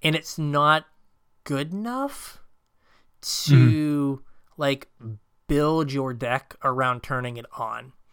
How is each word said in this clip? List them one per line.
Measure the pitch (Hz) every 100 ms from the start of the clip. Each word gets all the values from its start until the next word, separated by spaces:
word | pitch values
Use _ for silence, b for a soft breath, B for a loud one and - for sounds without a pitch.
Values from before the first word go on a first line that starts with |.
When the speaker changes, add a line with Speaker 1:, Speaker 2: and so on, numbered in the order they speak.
Speaker 1:
And | 156 156
it's | - -
not | 147 143 147 156 - _ _ _ _ _
good | - 139 156
enough | 190 226 254 277 - - - - _ _ _ _ _ _ _
to, | - - - 139 123 113 151 147 143 135
Speaker 2:
Mm-hmm. | - - - -
Speaker 1:
like, | 139 135 - _ 117 107 _ _ -
build | 147 147 160 151
your | 139 131
deck | 120 120 131 - -
around | 135 127 127 123
turning | - 131 123 120
it | 113 -
on. | 113 117 127 - _